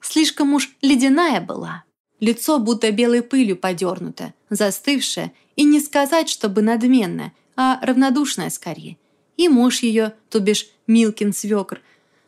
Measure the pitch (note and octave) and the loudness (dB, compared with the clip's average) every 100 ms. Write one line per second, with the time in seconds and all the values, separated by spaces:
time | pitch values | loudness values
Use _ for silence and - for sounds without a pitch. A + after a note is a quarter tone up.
0 | - D#4 D#4 - C#4+ C#4+ C4 _ C4+ C#4 | -6 0 0 0 0 0 -2 _ 2 4
1 | C4+ C#4 E4+ A3 - - E3+ E3+ - _ | 4 2 2 0 -4 -10 -10 -14 -18 _
2 | _ - G#3+ A3+ - D4+ A3 A3+ A3+ G#3 | _ -4 -2 -2 0 0 0 0 0 0
3 | A#3+ A#3+ A#3+ C4+ A#3 F3+ F#3+ F3+ F#3 F3+ | 2 2 0 0 0 0 -4 -4 -4 -6
4 | F3 D#3+ D#3+ - - G3+ G#3 F#3+ - C#4 | -10 -12 -16 -16 -8 -2 -2 -2 -2 -2
5 | C4 - E3+ - _ - D4 D4 D4 D4 | -2 -6 -10 -12 _ 0 4 4 2 0
6 | C#4 E4 D#4 - G#3+ F#3+ G#3+ A3+ B3 B3+ | 0 0 -2 -4 -4 0 0 2 2 2
7 | F#3 E3+ D#3 - _ - C4 B3+ - B3+ | 2 -6 -12 -16 _ -2 0 0 0 2
8 | C4+ B3+ C#4+ - E3+ - - D#3+ D#3 - | 2 2 -2 -4 -8 -10 -12 -14 -14 -18
9 | _ _ _ - F4 B3+ B3 - A#3+ A3 | _ _ _ 0 2 4 4 0 0 0
10 | G#3+ G#3+ _ A3 G3 G#3 - _ - A3+ | -2 -4 _ -2 0 -2 -4 _ 2 4
11 | A3+ G#3+ G#3 - G#3 G#3 F#3+ - _ _ | 4 0 -4 -4 -2 -4 -4 -12 _ _
12 | _ _ | _ _